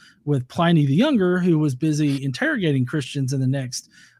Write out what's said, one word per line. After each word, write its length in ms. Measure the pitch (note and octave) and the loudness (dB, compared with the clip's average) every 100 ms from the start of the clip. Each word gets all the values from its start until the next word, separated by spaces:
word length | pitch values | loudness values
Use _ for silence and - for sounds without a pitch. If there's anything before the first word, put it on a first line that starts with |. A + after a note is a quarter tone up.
| - _ | -18 _
with 240 | D3 C#3 B2+ | -2 -2 -2
Pliny 380 | - E3+ E3 C#3+ | -2 2 4 4
the 80 | |
Younger, 440 | D3+ D4 B3 F3+ F3+ | 2 2 2 2 2
who 180 | F3+ D#3 | 2 2
was 200 | D3+ B2+ | 2 0
busy 480 | D#3+ D3+ D3+ C#3 | -2 0 0 0
interrogating 600 | C#3 B2+ D4+ C#4 E3+ C3+ | -4 -4 -2 0 0 0
Christians 480 | B2 D#3 C3 C#3+ C3 | 0 -2 -6 -4 -4
in 60 | C#3 | -2
the 80 | C3 | -2
next, 420 | C#3 B2+ - - - - _ | -2 -4 -10 -14 -20 -20 _